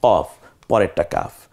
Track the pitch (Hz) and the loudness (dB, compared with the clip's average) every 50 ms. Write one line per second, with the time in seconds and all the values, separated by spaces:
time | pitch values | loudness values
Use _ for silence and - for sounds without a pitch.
0 | - 123 110 87 69 - - - _ - _ _ _ _ 117 113 104 92 - - | 2 2 2 2 0 -4 -10 -20 _ -20 _ _ _ _ 0 0 0 0 0 -4
1 | 80 - - - - - - - - _ | -4 -4 -2 -6 -6 -6 -10 -20 -20 _